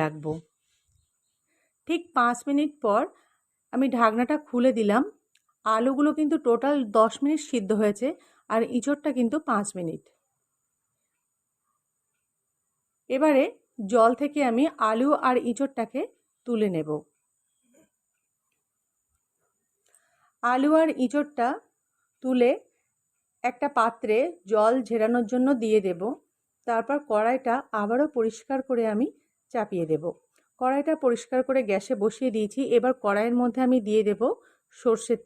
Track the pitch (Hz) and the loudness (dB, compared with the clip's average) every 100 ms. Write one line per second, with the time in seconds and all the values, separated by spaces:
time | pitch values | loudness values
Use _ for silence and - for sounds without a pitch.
0 | 156 151 151 165 _ _ _ _ _ _ | 0 -4 -8 -8 _ _ _ _ _ _
1 | _ _ _ _ _ _ _ _ - 339 | _ _ _ _ _ _ _ _ -6 -6
2 | - 262 240 240 285 285 302 - 214 208 | -4 0 0 -2 -2 -2 -2 -4 -2 0
3 | 302 _ _ _ _ _ _ 254 269 233 | -2 _ _ _ _ _ _ -2 -2 2
4 | 226 220 254 302 - 247 254 226 208 226 | 2 2 0 -2 -2 2 2 2 2 2
5 | 403 - _ _ _ _ 214 220 247 269 | 0 -8 _ _ _ _ -2 0 0 2
6 | 294 302 302 311 240 233 269 294 220 220 | 0 0 -2 0 0 0 0 -2 0 4
7 | 220 - 285 311 - 240 190 214 208 208 | 2 2 -2 -2 -2 -6 -2 0 0 0
8 | 262 349 _ _ - 226 226 247 277 294 | -6 -6 _ _ -4 -2 0 -2 -2 -2
9 | 294 247 233 302 294 208 202 185 165 156 | -2 -2 -2 -2 -2 -4 -4 -8 -8 -10
10 | _ _ _ _ _ _ _ _ _ _ | _ _ _ _ _ _ _ _ _ _
11 | _ _ _ _ _ _ _ _ _ _ | _ _ _ _ _ _ _ _ _ _
12 | _ _ _ _ _ _ _ _ _ _ | _ _ _ _ _ _ _ _ _ _
13 | - 254 302 269 339 - _ - 196 233 | -4 0 4 4 2 -4 _ -12 0 4
14 | 226 247 285 294 262 226 311 - 220 226 | 4 4 -2 0 0 2 0 0 -2 0
15 | 277 294 262 254 240 233 269 262 220 262 | 2 2 2 0 -2 -4 -6 -6 -8 -6
16 | 392 _ _ _ - 233 208 165 151 151 | -8 _ _ _ -6 -2 -2 -2 -4 -8
17 | - _ _ _ _ _ 233 285 311 _ | -10 _ _ _ _ _ _ _ _ _
18 | _ _ _ _ _ _ _ _ _ _ | _ _ _ _ _ _ _ _ _ _
19 | _ _ _ _ _ _ _ _ _ _ | _ _ _ _ _ _ _ _ _ _
20 | _ _ _ - 240 254 285 320 320 - | _ _ _ -6 -2 2 4 4 4 0
21 | 254 294 294 - 240 392 _ _ _ _ | -2 -2 -4 -4 -4 -4 _ _ _ _
22 | _ _ 254 254 240 381 _ _ _ _ | _ _ -2 2 2 2 _ _ _ _
23 | _ _ _ _ 247 247 277 247 226 226 | _ _ _ _ -8 -4 -4 0 0 -2
24 | 220 220 339 - 190 214 220 262 214 226 | 0 0 0 -4 -2 2 4 2 -2 -2
25 | 220 247 214 247 262 254 220 214 185 170 | 0 0 0 0 2 2 2 2 2 -4
26 | 208 330 _ _ _ _ - 226 226 285 | -6 -8 _ _ _ _ -4 -4 -2 -4
27 | 285 214 226 262 247 254 - 214 208 247 | -2 0 0 0 -2 -4 -4 -4 -2 0
28 | 302 247 220 - - 269 262 240 226 214 | 0 0 -4 -4 -8 -8 -2 -2 0 -2
29 | 349 - _ _ _ 240 214 185 156 151 | -4 -6 _ _ _ -6 -4 -4 -2 -2
30 | 165 - _ _ _ - 254 277 294 311 | -2 -10 _ _ _ -4 -2 0 0 0
31 | 254 233 - 254 262 262 208 190 - 208 | 0 -2 -2 -4 0 0 0 -2 -2 -2
32 | 214 - 254 214 208 269 247 233 254 262 | -2 -2 -4 -2 -4 -4 0 2 2 -2
33 | 208 202 233 240 247 254 254 254 202 214 | -2 0 0 0 0 0 2 2 2 0
34 | 208 202 254 480 _ _ _ _ 247 220 | 2 0 -2 -2 _ _ _ _ 0 0
35 | - 220 | 0 -4